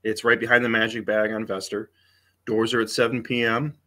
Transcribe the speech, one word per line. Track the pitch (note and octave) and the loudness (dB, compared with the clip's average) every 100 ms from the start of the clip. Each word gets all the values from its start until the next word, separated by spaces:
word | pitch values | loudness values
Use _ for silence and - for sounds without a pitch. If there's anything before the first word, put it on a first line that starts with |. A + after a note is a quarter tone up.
It's | A2 A2 A#2+ | -6 -2 2
right | A#2 | 2
behind | A2+ A#2+ A#2+ | 4 2 2
the | |
Magic | A2+ A2 A2+ G2 | 0 0 -2 -2
Bag | G#2+ G#2+ | 0 0
on | A2 G#2+ | -2 -6
Vester. | F#2+ - G#2 A2 _ _ _ _ _ - | -6 -6 -8 -8 _ _ _ _ _ -2
Doors | A2 A2+ | 0 2
are | A#2+ | 2
at | A2 | 0
seven | - B2 C3 | 2 0 0
P | A#2 B2 | -4 0
M. | A#2 A#2 D3+ - | 0 0 -2 -8